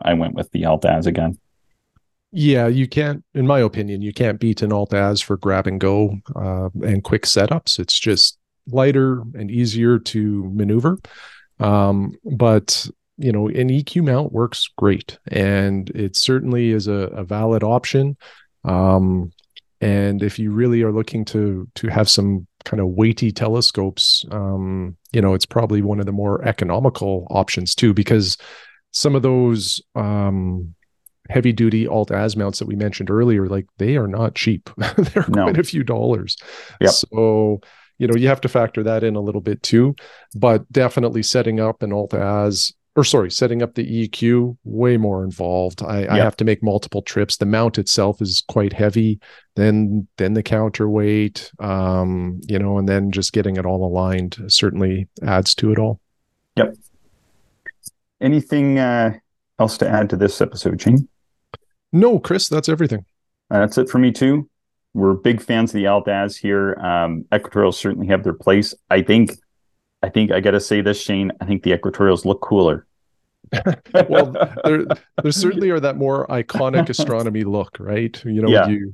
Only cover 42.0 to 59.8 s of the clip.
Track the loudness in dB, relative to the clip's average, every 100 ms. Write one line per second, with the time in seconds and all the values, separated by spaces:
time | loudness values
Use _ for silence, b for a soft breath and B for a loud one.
42 | -4 -4 -2 0 0 -2 -4 -8 _ 2
43 | 4 4 2 0 -2 0 -4 -4 -4 -4
44 | -4 -2 2 2 0 -6 -10 -2 2 2
45 | 0 -2 -4 -6 -2 0 -2 -4 -6 -4
46 | 0 2 2 0 0 0 0 -2 -4 -10
47 | -6 -4 -2 -2 0 2 0 -2 -2 0
48 | 0 0 -4 -4 -2 -2 -2 0 0 2
49 | 0 0 b b b 0 2 4 2 -2
50 | -4 -4 -2 0 0 -2 -2 -2 0 0
51 | 2 2 0 -4 -18 -12 -6 -2 0 0
52 | 0 -2 -4 -8 -6 -2 0 0 0 0
53 | 0 -2 -2 -2 -2 -2 -2 -2 -2 -2
54 | 0 -2 -4 -8 -2 0 0 0 -2 -2
55 | -6 -8 -2 0 0 0 0 2 0 -4
56 | _ _ _ _ _ 0 0 -2 _ _
57 | _ _ _ _ _ _ -20 -20 -20 _
58 | _ -2 2 2 2 0 2 2 2 2
59 | 0 -2 _ _ _ 0 0 0